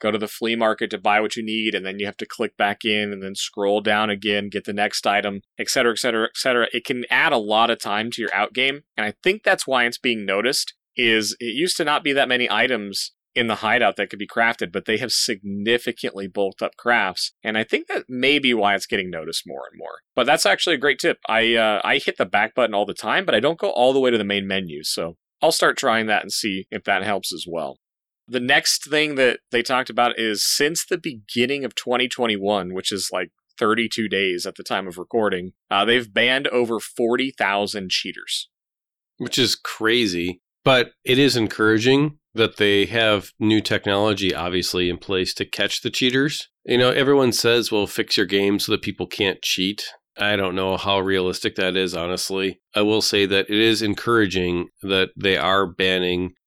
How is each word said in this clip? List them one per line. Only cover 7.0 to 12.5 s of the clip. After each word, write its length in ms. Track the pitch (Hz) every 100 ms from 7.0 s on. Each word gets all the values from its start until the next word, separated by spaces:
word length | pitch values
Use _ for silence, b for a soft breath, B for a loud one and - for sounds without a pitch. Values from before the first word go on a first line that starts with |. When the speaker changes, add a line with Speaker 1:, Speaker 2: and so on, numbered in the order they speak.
| 120
Speaker 1:
add 220 | 127 160
a 60 | 131
lot 300 | 104 107 117
of 120 | 113
time 300 | 110 104 113
to 100 | 120
your 100 | 101
out 220 | 95 107
game, 280 | 117 135 143 - -
and 80 |
I 100 | 104 -
think 180 | 185 214
that's 240 | 208 190 -
why 180 | 127
it's 140 | 120 -
being 260 | 127 113
noticed, 500 | 98 98 117 - - - _ -
is 400 | 120 110 107 -
it 160 | 117
used 220 | 120 180 -
to 60 |
not 180 | 156 147
be 100 | 147
that 160 | 139 127
many 220 | 123 123